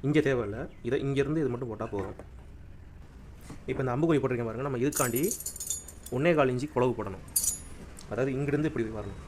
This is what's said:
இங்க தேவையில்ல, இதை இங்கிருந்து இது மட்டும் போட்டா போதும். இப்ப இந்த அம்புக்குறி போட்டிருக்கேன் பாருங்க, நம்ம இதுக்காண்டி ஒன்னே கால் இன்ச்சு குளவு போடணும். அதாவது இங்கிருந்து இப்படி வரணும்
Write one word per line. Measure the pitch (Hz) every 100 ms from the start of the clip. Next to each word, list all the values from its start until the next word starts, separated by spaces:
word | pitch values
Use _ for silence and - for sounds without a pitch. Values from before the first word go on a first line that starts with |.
| 135
இங்க | 151 135
தேவையில்ல, | 131 104 107 175 - 120
இதை | 135
இங்கிருந்து | 139 139 139 160
இது | 139
மட்டும் | 120 123
போட்டா | 107 110
போதும். | 101 98 101 - - - - - - - - - - - - - - -
இப்ப | 127
இந்த | 131
அம்புக்குறி | 123 165 147
போட்டிருக்கேன் | 127 123 117
பாருங்க, | 110 139
நம்ம | 127
இதுக்காண்டி | 131 147 127 120 180 - - - - - - - - 123
ஒன்னே | 160 156
கால் | 131
இன்ச்சு | 123 147
குளவு | - 127 110
போடணும். | 98 90 - - - - - - - - -
அதாவது | 107 135 131
இங்கிருந்து | 143 143 156
இப்படி | 135 110 110
வரணும் | 101 101